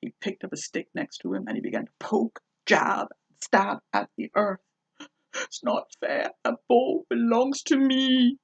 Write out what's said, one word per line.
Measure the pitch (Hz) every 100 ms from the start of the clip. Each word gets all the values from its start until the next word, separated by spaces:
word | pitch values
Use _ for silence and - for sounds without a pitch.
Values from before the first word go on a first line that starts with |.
He | - -
picked | - 190
up | 190
a | 147
stick | - - -
next | - - -
to | -
him | 98 -
and | 110
he |
began | - 113 -
to | _
poke, | - 110 113 - _ _ -
jab, | 185 147 - 214 - _ _
stab | - 196 196 220 _
at | - 202 _
the | 226 -
earth. | 208 190 _ _ _ _ - _ _ -
It's | - -
not | - 123 - -
fair. | - - - -
The | - 240 _
ball | 240 262 381 -
belongs | 233 233 233 262 277
to | - 277
me. | 269 262 262 262 247 269